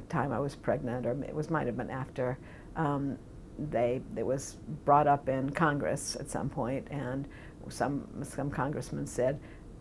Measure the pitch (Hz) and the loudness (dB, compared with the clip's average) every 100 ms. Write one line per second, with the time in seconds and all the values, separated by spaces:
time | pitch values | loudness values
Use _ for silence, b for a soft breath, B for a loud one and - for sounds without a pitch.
0 | - 160 135 117 139 - - 117 139 123 | 0 0 0 0 -2 -2 0 0 0 -2
1 | 120 135 - 151 151 160 123 113 113 131 | 0 -2 -4 -4 0 0 0 -2 -4 -4
2 | 131 - 127 131 B B B - 156 143 | -6 -2 -2 -2 B B B -2 0 2
3 | 139 - - - - - 151 113 120 127 | -2 -4 -8 -16 -14 -8 -2 2 2 2
4 | - - 110 135 - - - 151 - 147 | -2 -2 0 0 -2 -12 -10 -4 6 8
5 | 147 143 - 131 135 143 160 143 78 139 | 8 6 4 0 0 4 4 4 2 0
6 | - - - - 117 147 117 135 107 147 | 6 6 6 2 -2 0 0 -2 -4 -4
7 | 127 135 139 B B B - 131 - 143 | -2 -2 -4 B B B -12 -2 0 0
8 | - - 135 - 139 139 135 151 123 147 | -4 -8 -8 -4 -2 0 0 -2 -4 -6
9 | 143 - 127 143 B B B - | -4 0 2 2 B B B -14